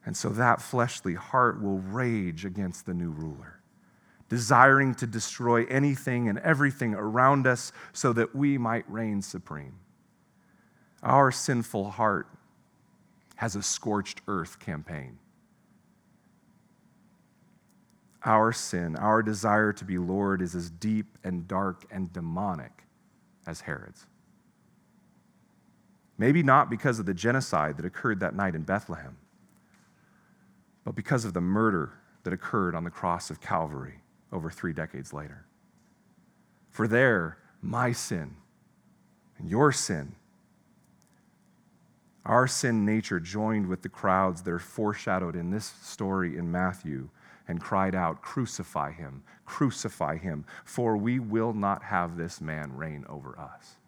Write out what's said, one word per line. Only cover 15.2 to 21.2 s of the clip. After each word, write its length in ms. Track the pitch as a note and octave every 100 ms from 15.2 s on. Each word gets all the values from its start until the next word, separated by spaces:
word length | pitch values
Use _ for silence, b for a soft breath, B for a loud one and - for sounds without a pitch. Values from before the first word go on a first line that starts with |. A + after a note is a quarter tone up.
| _ _ _ _ _ _ _ _ _ _ _ _ _ _ _ _ _ _ _ _ _ _ _ _ _ _ _ _ _ _ -
Our 260 | A2 A2
sin, 440 | A#2 - F2+ E2+ D#2+
our 260 | G#2 A2
desire 500 | G#2+ G#2 G#2+ G#2+ G#2+
to 120 | G#2 F#2+
be 120 | F2+
Lord 440 | F2 F#2+ G2+ F#2+
is 140 | F2+ F2
as 140 | E2+
deep 480 | E2+ G#2+ G#2+ G2+ -